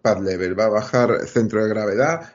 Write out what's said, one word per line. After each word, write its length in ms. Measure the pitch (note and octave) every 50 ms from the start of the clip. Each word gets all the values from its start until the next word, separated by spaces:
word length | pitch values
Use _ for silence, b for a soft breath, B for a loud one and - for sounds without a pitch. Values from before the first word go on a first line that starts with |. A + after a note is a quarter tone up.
pad 200 | - A2+ G#2 G2
level, 380 | G2 F#2+ F#2 F2+ F#2 F2+ F#2 G2
va 60 | A2
a 40 | A2
bajar 560 | G#2 G#2+ G#2+ - - B2 B2 A#2+ A2+ - -
centro 380 | - - A#2+ A2+ G#2 G#2+ G#2+ G#2+
de 60 | G#2+
gravedad, 640 | G#2+ A2 G#2+ G#2 G2 A2 C3+ D#3 E3 D#3+ D#3+ - -